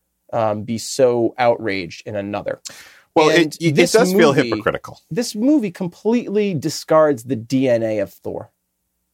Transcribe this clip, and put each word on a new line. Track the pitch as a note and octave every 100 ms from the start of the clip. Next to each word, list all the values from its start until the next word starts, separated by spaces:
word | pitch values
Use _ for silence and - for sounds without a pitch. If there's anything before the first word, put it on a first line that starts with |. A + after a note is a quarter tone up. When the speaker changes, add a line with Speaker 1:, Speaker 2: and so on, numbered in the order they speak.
| _ _ _
Speaker 1:
um, | A#2+ A2 G#2+
be | G#2+ A2+
so | - - B2+ A#2+ A2+ -
outraged | A#2+ A#2 A2 G2 E2+ - -
in |
another. | G#2 G2+ G2+ - - - - - - _ D#3+
Speaker 2:
Well, | D#3
Speaker 1:
And | D#3+ D3+ -
Speaker 2:
it, |
it | E3
Speaker 1:
this | D3 F3
Speaker 2:
does | A3 F#3
feel | F#3+ D#3
Speaker 1:
movie, | C3+ B2
Speaker 2:
hypocritical. | A2 G2+ - - - _
Speaker 1:
this | D#3+ A#3+
movie | G#3 B3+ D4+ G#3
completely | - F3 - G#3+ A#3+ - G3+ G#3
discards | D#3+ D#3 - - D#3 D#3 B2+
the | A#2+ B2
D | A2+ C3 C3
N | A#2
A | A2+ G#2+
of | F#2+
Thor. | - G#2+ F2 G#2+ _ _ _ _ _ _